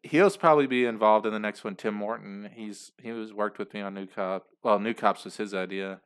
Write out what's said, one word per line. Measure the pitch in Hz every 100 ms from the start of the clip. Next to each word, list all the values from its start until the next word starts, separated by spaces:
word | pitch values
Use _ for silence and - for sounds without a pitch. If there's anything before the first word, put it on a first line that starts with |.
he'll | - 147 196
probably | - 165 151 131
be | 123
involved | 120 110 107 107 107
in |
the | 107
next | 107 -
one. | 110
Tim | 98 110
Morton, | 104 104 113 101 98 104
he's, | 117 107 101 - _
he | 120
was | 117 110
worked | 104 104 -
with | 101
me | 104
on | 101
New | 98 95
Cop-, | - 92 95 - _
well, | 120 104
New | 107
Cops | 113 107 95
was | 98 -
his | 104
idea, | 98 92 98 95 92